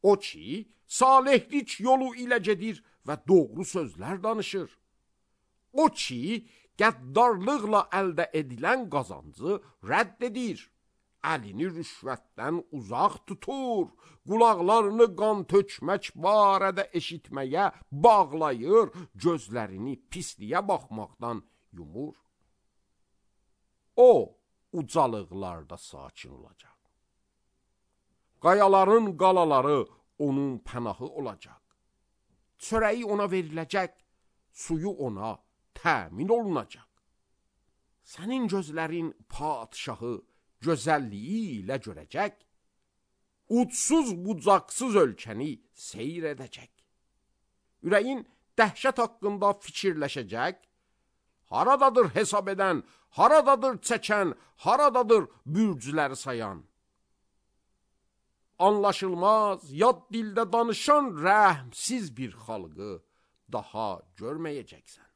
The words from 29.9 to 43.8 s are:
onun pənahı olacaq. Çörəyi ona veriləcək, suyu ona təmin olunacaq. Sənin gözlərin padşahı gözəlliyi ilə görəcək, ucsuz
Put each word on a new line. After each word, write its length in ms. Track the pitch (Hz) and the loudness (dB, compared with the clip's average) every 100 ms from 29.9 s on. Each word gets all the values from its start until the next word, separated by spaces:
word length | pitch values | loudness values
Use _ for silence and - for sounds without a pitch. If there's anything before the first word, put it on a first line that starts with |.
| _ _ _ | _ _ _
onun 400 | 147 139 139 127 | -2 -2 -4 -6
pənahı 480 | - 120 117 95 123 | -10 -8 -8 -8 -12
olacaq. 560 | 165 127 95 - - _ _ _ _ _ _ _ _ _ _ | -10 -12 -12 -20 -20 _ _ _ _ _ _ _ _ _ _
Çörəyi 440 | - 220 220 226 226 | -6 -2 0 -2 -2
ona 240 | 208 202 | -2 -2
veriləcək, 600 | 185 165 156 160 202 180 _ _ _ _ _ _ - | -2 -6 -8 -6 -4 -6 _ _ _ _ _ _ -20
suyu 340 | - 160 185 | -6 -4 -4
ona 480 | 170 135 101 110 104 _ _ _ - | -6 -8 -6 -10 -10 _ _ _ -6
təmin 540 | 170 139 82 87 180 | -2 -2 -4 -8 -2
olunacaq. 600 | 233 214 151 104 - _ _ _ _ _ _ _ _ _ _ _ _ | 0 0 -6 -6 -16 _ _ _ _ _ _ _ _ _ _ _ _
Sənin 440 | _ - 185 262 233 | _ -14 -6 -4 -2
gözlərin 640 | 196 156 156 160 170 165 - _ | -4 -6 -8 -6 -6 -8 -10 _
padşahı 840 | - 151 139 113 - - 113 120 110 - _ _ _ | -8 -6 -6 -8 -12 -12 -10 -8 -10 -12 _ _ _
gözəlliyi 1000 | - 156 135 151 123 101 120 220 214 117 | -2 -2 0 -2 -2 -10 -8 -6 -6 -8
ilə 160 | 95 135 | -8 -8
görəcək, 520 | 107 78 76 - 208 _ _ _ _ _ _ _ _ _ _ _ _ | -10 -16 -12 -6 -6 _ _ _ _ _ _ _ _ _ _ _ _
ucsuz 640 | 233 240 - | 0 0 -2